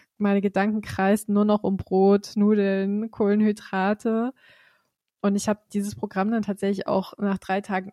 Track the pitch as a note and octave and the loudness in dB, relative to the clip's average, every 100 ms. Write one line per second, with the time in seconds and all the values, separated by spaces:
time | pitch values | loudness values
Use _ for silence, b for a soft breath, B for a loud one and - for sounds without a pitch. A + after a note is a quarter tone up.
0 | _ _ G3+ G3+ G3 F#3+ G3+ G#3+ G#3 - | _ _ 0 2 0 0 0 -2 -6 -2
1 | F#3+ G#3 - G3+ G#3 G#3 G3+ G3 - F#3+ | 2 2 2 2 2 2 0 -4 -2 2
2 | G3 G3+ - - G#3 G#3+ G3 G3 G3 G3+ | 4 4 0 0 2 4 2 0 -2 -4
3 | A3 - G#3 G#3 G#3+ G#3 - F#3+ F#3+ G#3 | -6 -2 0 4 2 0 -4 -2 0 0
4 | A#3 A3+ A#3+ - b b b b b _ | -2 -2 -2 -6 b b b b b _
5 | _ _ G3+ G3+ - G#3 _ G#3 G3+ - | _ _ -2 0 -2 -4 _ -6 -6 -6
6 | G#3 - G3+ A#3 G#3 G3 G3 G3 - F#3+ | -8 -2 0 0 -2 -2 -2 -2 -2 -2
7 | F#3+ - G3+ F#3+ - G3 G#3 F#3+ F#3+ | -2 -4 -4 -4 -2 -4 -2 -6 -6